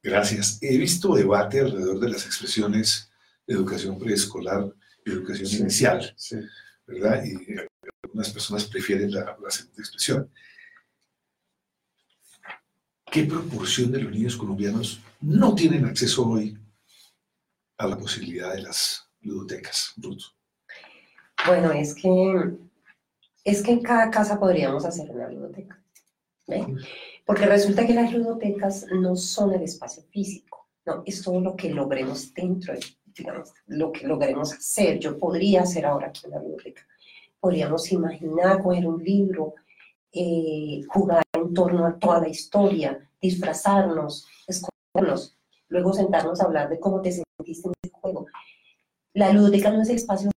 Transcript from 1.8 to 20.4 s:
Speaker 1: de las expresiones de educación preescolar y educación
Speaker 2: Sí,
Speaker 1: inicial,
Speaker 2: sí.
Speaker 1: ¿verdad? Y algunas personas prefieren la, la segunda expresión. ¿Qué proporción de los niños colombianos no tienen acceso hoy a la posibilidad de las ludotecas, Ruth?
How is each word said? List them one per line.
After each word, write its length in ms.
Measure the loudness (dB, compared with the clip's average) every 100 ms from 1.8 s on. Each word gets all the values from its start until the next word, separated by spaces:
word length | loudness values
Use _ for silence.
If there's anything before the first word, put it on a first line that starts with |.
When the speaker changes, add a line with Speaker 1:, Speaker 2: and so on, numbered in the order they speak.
| -2 0
Speaker 1:
de 100 | -2
las 160 | -2 -6
expresiones 880 | -8 -4 -2 0 2 0 -2 -6 _ _ _ -4
de 100 | -2
educación 440 | -2 -2 -6 -6
preescolar 760 | -2 -2 -2 -4 -4 -4 -4 -10 _ _ -8
y 60 |
educación 360 | -8 -6 -8 -4
Speaker 2:
Sí, 120 | -2
Speaker 1:
inicial, 540 | 0 2 2 2 -4 -12
Speaker 2:
sí. 220 | -12 -12 -12 -20 -20 _ -16
Speaker 1:
¿verdad? 360 | -2 0 0 -2
Y 120 | -10 -12 -12 -12 _ -20 -20
algunas 260 | -14 -8 -8
personas 360 | -8 -8 -6 -6
prefieren 460 | -8 -2 -2 0
la, 260 | -4 -8 -12
la 80 | -8
segunda 320 | -8 -10 -16
expresión. 480 | -16 -6 -2 -2 -4 _ -20 -20 -20 _ _ _ _ _ _ _ _ _ _ _ _ _ _ _ _ _ -20 -20 _ _ _ _ -2
¿Qué 140 | 0 0
proporción 640 | -2 -6 -8 -4 0 0
de 100 | 0
los 100 | -4
niños 260 | -2 -2 -4
colombianos 640 | -6 -4 -2 -2 -4 -10 -18 _
no 340 | -2 2 2
tienen 320 | 4 2 2 0
acceso 420 | 0 -2 0 0
hoy 300 | 0 -4 -10 -20 _ _ _ _ _ _ _ _ _ _ _
a 100 | -4
la 100 | -4
posibilidad 560 | -6 -8 -8 -10 -8
de 80 | -10
las 480 | -8 -4 -4 -6 _ _
ludotecas, 720 | -10 -10 -8 -12 -8 -8 -8 -10
Ruth? 260 | -14 -14 -18 _